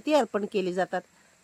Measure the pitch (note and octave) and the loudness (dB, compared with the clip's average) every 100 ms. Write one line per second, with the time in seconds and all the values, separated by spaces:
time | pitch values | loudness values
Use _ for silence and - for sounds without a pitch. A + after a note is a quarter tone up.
0 | D4 D4+ A3+ G#3 G3+ G3 F#3 F3+ F3 F3+ | 2 2 2 -2 -2 -2 -2 -2 -2 -4
1 | - _ _ _ | -8 _ _ _